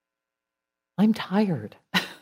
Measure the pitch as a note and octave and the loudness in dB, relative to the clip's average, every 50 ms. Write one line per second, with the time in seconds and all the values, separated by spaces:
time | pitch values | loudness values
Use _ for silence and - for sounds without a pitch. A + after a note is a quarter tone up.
0 | _ _ _ _ _ _ _ _ _ _ _ _ _ _ _ _ _ _ _ - | _ _ _ _ _ _ _ _ _ _ _ _ _ _ _ _ _ _ _ 2
1 | G3 A3 G#3+ - - - F#3 G#3 G#3+ G3 E3 A#2+ G#2 G2+ - _ _ _ - - | 2 2 2 0 -2 -2 0 0 0 0 0 -4 -6 -10 -14 _ _ _ -4 -4
2 | - - - - | -4 -6 -12 -20